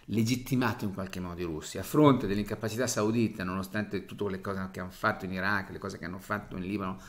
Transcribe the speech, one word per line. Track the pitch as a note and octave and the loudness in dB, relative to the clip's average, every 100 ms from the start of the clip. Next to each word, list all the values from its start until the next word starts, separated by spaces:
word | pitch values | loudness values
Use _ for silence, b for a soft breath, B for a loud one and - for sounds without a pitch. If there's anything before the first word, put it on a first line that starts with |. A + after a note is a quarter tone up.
| - | -2
legittimato | G#2+ A2 B2 B2 B2+ B2 G2+ | 2 4 2 2 2 2 0
in | G#2+ | -2
qualche | F#2+ F#2+ F#2 | -4 -4 -6
modo | F2+ F2 | -6 -4
i | |
russi, | F2 D#2 - F#2+ | -4 -4 -6 -8
a | |
fronte | F#2+ D3+ D3 C3 G#2 | 0 8 8 8 4
dell'incapacità | G2+ G#2 G#2+ A2 G#2+ B2+ | 0 0 -2 -2 0 0
saudita, | - G#2+ A#2 G#2+ - | 2 2 4 2 2
nonostante | F#2 F#2 F#2+ G#2+ G2+ G2+ | -2 -2 -2 -4 -2 -4
tutte | - F#2 | -6 -4
quelle | G2+ F#2+ | -4 -2
cose | G2 G2 F#2 | -4 -4 -4
che | F#2 | -6
hanno | F#2 | -8
fatto | - A2 G#2+ | -2 0 0
in | F#2+ | -2
Iraq, | F#2 F#2+ G#2 F#2+ | -2 0 0 -2
le | F2+ | -8
cose | G2 G2 | -8 -6
che | |
hanno | E2 F#2 | -8 -8
fatto | F#2+ G#2 - F#2 | -4 -4 -4 -6
in | |
Libano, | F2+ G2+ F#2+ F#2+ | -2 -2 -2 -6